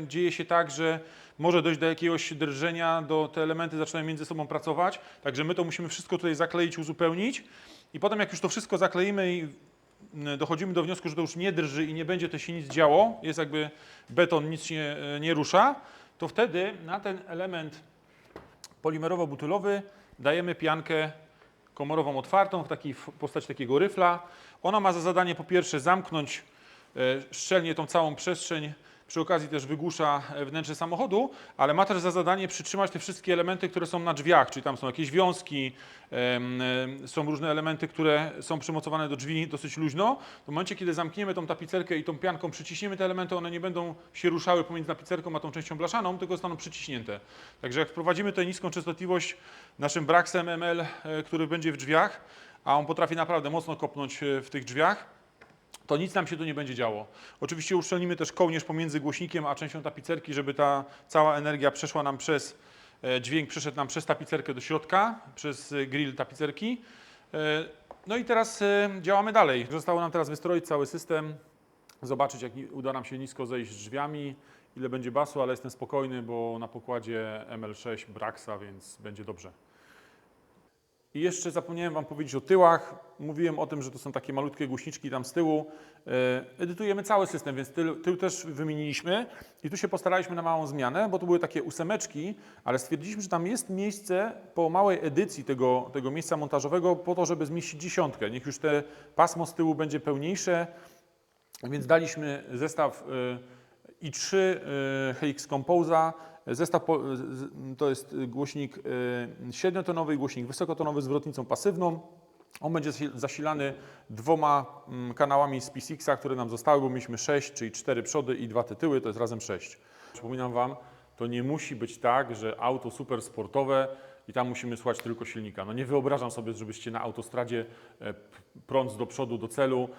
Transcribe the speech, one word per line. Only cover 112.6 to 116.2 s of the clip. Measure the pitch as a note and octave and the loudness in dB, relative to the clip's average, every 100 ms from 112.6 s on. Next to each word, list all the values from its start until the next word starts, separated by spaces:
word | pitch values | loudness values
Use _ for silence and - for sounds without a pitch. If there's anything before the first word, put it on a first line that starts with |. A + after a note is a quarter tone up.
On | D3+ | -2
będzie | E3 D3 | 0 -2
zasi-, | A#2 D3 B2 | -4 -6 -4
zasilany | C3 - D3+ D3+ C#3 C3+ - - - | -6 -2 -2 0 -2 -4 -14 -20 -14
dwoma, | A2 A#2+ D#3+ D3+ C#3+ B2 - - | -2 2 4 6 4 2 -10 -12
mm, | B2 B2 | -8 -4
kanałami | A#2 C#3+ C#3 C#3+ C3+ | 2 6 6 4 0
z | A#2+ | -4
P | C3 | -10
six | - D3+ - | -10 -4 0
które | C3+ | 0